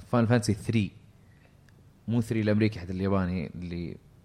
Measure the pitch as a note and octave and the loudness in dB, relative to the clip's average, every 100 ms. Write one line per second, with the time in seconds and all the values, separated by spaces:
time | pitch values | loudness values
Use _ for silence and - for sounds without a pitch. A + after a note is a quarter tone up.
0 | - A#2+ A2+ B2 A2 G2+ - A2+ F#2+ - | -2 2 4 4 2 -2 0 0 0 -6
1 | - - - - _ _ - - - _ | -20 -20 -20 -20 _ _ -20 -20 -20 _
2 | - A#2 A2 A2+ G#2+ G#2+ A2 G#2+ F2 F#2 | -4 -2 0 0 2 4 2 0 -8 -2
3 | F#2+ G2 F2+ F2+ D2+ - F2 F2 E2+ - | 0 2 0 -2 -6 -8 -8 -8 -8 -10
4 | - - | -18 -20